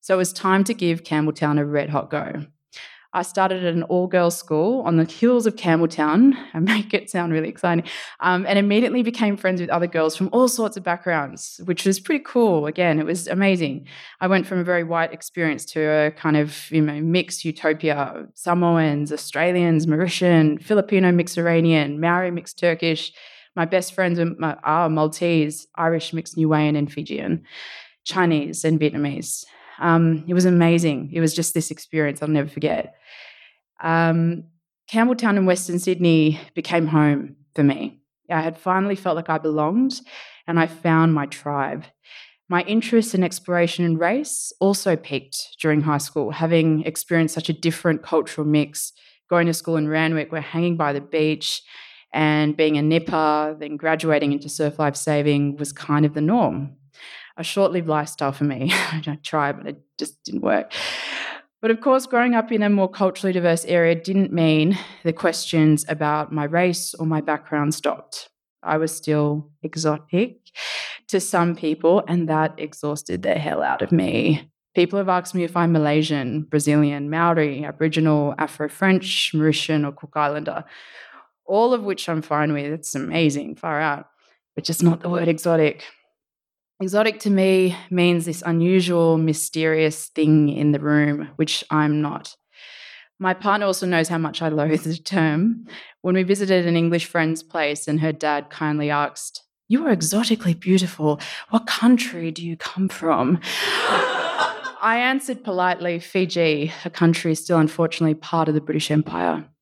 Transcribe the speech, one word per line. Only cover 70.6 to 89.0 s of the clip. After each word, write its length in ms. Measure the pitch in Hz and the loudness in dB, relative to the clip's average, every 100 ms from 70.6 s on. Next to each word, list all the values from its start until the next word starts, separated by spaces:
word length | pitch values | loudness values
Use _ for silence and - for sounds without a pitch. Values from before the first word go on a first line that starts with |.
| - - - - _ | -10 -10 -10 -14 _
to 120 | 190 | -4
some 360 | 180 185 170 165 | 0 0 0 0
people, 460 | 160 156 165 175 - | -4 0 4 2 2
and 200 | 175 160 | -2 0
that 260 | 156 156 - | 0 0 -4
exhausted 680 | 156 - 147 147 - 87 | -12 -8 -8 -8 -6 -6
the 120 | - | -2
hell 280 | 92 151 76 | -2 -2 -2
out 200 | 135 - | -2 -2
of 100 | - | 0
me. 580 | 170 92 117 - 151 - _ _ | 2 2 0 0 0 -2 _ _
People 240 | - 175 196 | 0 0 0
have 100 | 190 | 0
asked 260 | 180 180 | -2 -2
me 100 | 185 | -4
if 120 | 170 175 | -2 0
I'm 160 | 170 | 2
Malaysian, 720 | 160 151 151 156 147 127 120 | 4 2 2 0 -2 -4 -6
Brazilian, 680 | 151 151 147 147 147 143 143 | -2 -2 2 2 2 0 -6
Maori, 540 | 160 170 165 151 139 | 0 2 2 0 -2
Aboriginal, 680 | 147 147 156 156 160 151 143 - | -8 -2 -2 2 2 2 0 -2
Afro-French, 920 | 156 - 151 - 190 190 190 - - | -6 -4 -8 -2 2 2 0 -4 -2
Mauritian, 500 | 160 156 156 - 156 | 0 2 2 0 -2
or 80 | 147 | -2
Cook 200 | 143 147 | -6 -10
Islander, 500 | 156 147 147 151 147 - - - - - - _ _ | -2 -2 -2 -6 -8 -12 -20 -20 -20 -20 -20 _ _
all 300 | - 196 240 | -2 2 2
of 80 | 247 | 2
which 260 | 202 190 - | -2 -6 -4
I'm 140 | 160 | -4
fine 300 | 151 147 151 | -2 0 0
with. 200 | 147 143 | -2 -4
It's 220 | 156 - | -8 -8
amazing, 600 | 131 139 165 160 143 151 156 | -8 -4 2 2 0 -6 -10
far 240 | 170 151 | -6 -2
out, 280 | 156 143 - _ _ _ _ | -2 -4 -8 _ _ _ _
but 100 | - | -10
just 180 | 156 165 | -6 2
not 180 | 170 165 | 2 2
the 80 | 175 | -2
word 200 | 175 170 | -2 0
exotic. 560 | 160 175 165 151 - - _ _ _ _ _ _ _ _ _ | 0 2 2 2 0 -16 _ _ _ _ _ _ _ _ _
Exotic 400 | 190 202 220 214 | -2 2 0 0
to 100 | 208 | 0
me 460 | 196 190 185 185 175 - | 2 4 4 2 0 -4
means 340 | 180 175 175 | 2 4 2
this 180 | 165 180 175 | 0 -6 -2
unusual, 720 | 165 170 190 175 175 | 2 4 4 4 2